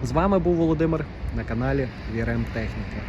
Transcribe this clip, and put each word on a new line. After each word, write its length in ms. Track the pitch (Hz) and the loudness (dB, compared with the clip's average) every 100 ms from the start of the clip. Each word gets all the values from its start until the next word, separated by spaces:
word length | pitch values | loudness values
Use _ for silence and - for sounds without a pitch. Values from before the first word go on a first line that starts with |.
З 80 | - | 0
вами 280 | 147 190 196 | 2 4 4
був 160 | 170 170 | 4 4
Володимир 500 | 165 160 160 160 147 - - 113 | 4 4 2 2 -2 -6 -4 -4
на 80 | |
каналі 440 | 113 117 127 139 127 - - | -2 -2 0 0 -2 -4 -6
Вірем 320 | 110 117 117 113 | -2 0 0 -2
Техніка. 440 | 117 110 - 98 - | -2 -4 -4 -6 -6